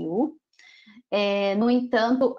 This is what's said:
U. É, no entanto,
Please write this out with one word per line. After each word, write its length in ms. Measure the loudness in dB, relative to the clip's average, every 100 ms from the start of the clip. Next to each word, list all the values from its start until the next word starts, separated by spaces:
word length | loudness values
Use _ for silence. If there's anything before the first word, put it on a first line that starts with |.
| -4
U. 300 | -2 -2 -4 _ _ -20 -20 -20 -20 -4
É, 440 | -2 0 0 0
no 160 | 0 2
entanto, 680 | 2 0 0 2 2 0